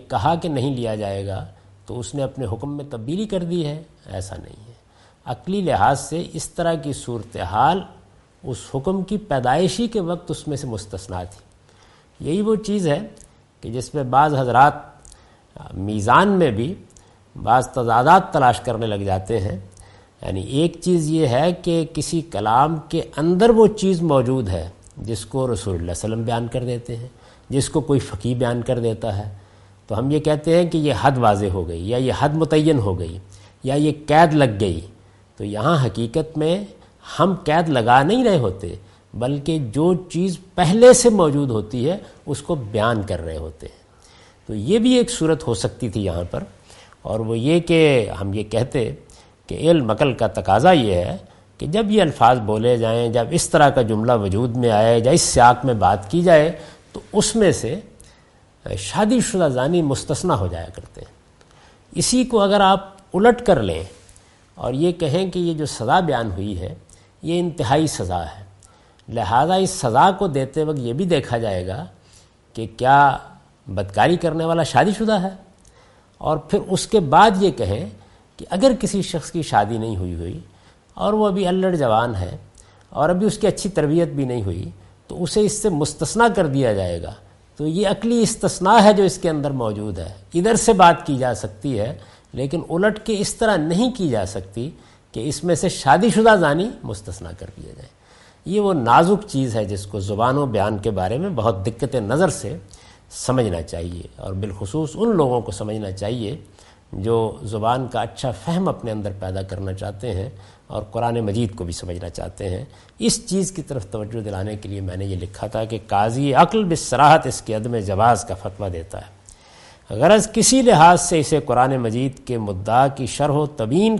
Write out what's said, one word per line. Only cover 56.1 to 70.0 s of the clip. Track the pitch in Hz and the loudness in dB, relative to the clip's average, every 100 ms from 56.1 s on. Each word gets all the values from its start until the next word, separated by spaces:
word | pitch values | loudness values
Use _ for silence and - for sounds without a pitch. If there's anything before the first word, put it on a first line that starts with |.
کی | 170 | 0
جائے، | 175 160 156 - - - _ | 6 6 6 -2 -12 -20 _
تو | - - | -18 -4
اس | 202 - 226 | -2 0 2
میں | 196 | 2
سے | 127 110 175 - - - _ _ _ _ _ - | 2 -2 -8 -10 -20 -20 _ _ _ _ _ -10
شادی | - - - 214 247 | -10 -6 -2 2 2
شدہ | - 190 160 | 0 0 0
زانی | 127 131 175 | 2 0 2
مستثنی | 151 131 - 143 185 135 | 2 -2 -2 -4 0 0
ہو | 92 | -2
جایا | 85 82 - | -6 -10 -16
کرتے | - - | -20 -20
ہیں۔ | - _ _ _ _ _ _ _ _ | -20 _ _ _ _ _ _ _ _
اسی | - - 247 | -6 0 0
کو | 254 233 | 2 2
اگر | 202 202 | 4 4
آپ | 196 196 - - _ | 6 4 0 -18 _
الٹ | 180 226 240 - | 4 4 4 4
کر | 156 | 2
لیں | 101 82 95 - - - _ _ _ - | 2 -4 -8 -16 -20 -20 _ _ _ -10
اور | - | -6
یہ | 131 175 | -2 -2
کہیں | 180 160 160 190 | 0 -2 0 -2
کہ | 180 | -2
یہ | 170 | -2
جو | 160 147 | -2 -6
سزا | - 113 165 | -4 0 2
بیان | 175 123 113 | 2 0 -2
ہوئی | 92 101 90 | -4 -6 -6
ہے | 95 - - - _ _ | -8 -12 -18 -20 _ _
یہ | - 170 | -4 -2
انتہائی | 175 151 117 147 160 | -2 -2 0 0 0
سزا | - 92 90 | -2 -4 -6
ہے، | 80 - 98 _ _ _ _ _ - | -6 -12 -20 _ _ _ _ _ -10
لہذا | 117 104 117 156 185 | -6 0 2 2 2
اس | 190 | 0
سزا | - 127 117 | -2 0 4